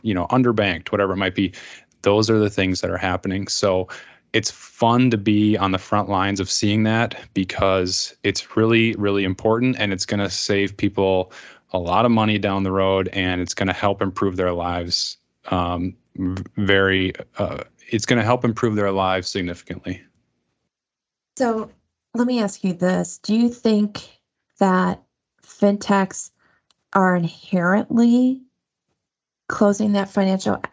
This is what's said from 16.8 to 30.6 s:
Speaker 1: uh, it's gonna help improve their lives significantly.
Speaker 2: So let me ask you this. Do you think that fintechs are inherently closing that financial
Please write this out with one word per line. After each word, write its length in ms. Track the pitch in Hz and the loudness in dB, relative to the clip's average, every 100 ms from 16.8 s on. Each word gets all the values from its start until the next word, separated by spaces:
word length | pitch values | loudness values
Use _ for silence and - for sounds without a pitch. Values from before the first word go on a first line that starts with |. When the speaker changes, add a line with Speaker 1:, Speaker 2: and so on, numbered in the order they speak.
| 95 95 92 - - - | 2 0 -2 -6 -12 -6
Speaker 1:
uh, 260 | 104 73 - _ - | -6 -6 -12 _ -6
it's 160 | 113 - | -4 0
gonna 180 | 123 | 2
help 220 | 110 123 123 | 2 2 0
improve 300 | 110 110 107 | 0 -2 0
their 160 | 101 | 0
lives 360 | 95 95 92 90 | 0 0 0 -2
significantly. 720 | 98 87 85 - - 92 92 - _ _ _ _ _ _ _ _ _ _ _ _ - | -6 -6 -8 -12 -12 -10 -10 -12 _ _ _ _ _ _ _ _ _ _ _ _ -2
Speaker 2:
So 340 | 247 220 208 _ _ _ _ | -2 -2 -6 _ _ _ _
let 140 | 233 247 | -2 0
me 120 | 247 | 2
ask 240 | 202 - | -2 -2
you 100 | 190 | -4
this. 440 | 175 180 180 175 - | 0 0 0 -2 -6
Do 160 | - 214 | 0 2
you 140 | 233 | 2
think 720 | 240 226 214 208 - - _ _ _ _ - | 2 2 2 2 -4 -18 _ _ _ _ 0
that 420 | 196 185 180 - _ _ _ _ | 2 4 2 -2 _ _ _ _
fintechs 880 | _ - 202 202 - 196 190 - - _ _ _ _ _ - | _ 0 2 2 2 2 2 -4 -14 _ _ _ _ _ -2
are 220 | 196 185 180 | 2 4 2
inherently 1300 | 165 - - 185 175 202 - 233 233 240 254 262 - _ _ _ _ _ _ _ _ _ - | 0 -6 -4 0 2 2 2 4 4 6 2 0 -10 _ _ _ _ _ _ _ _ _ -8
closing 460 | - 202 202 214 | 2 2 2 0
that 160 | 202 196 | 0 0
financial 500 | - 190 190 214 190 | 0 0 0 -2 -4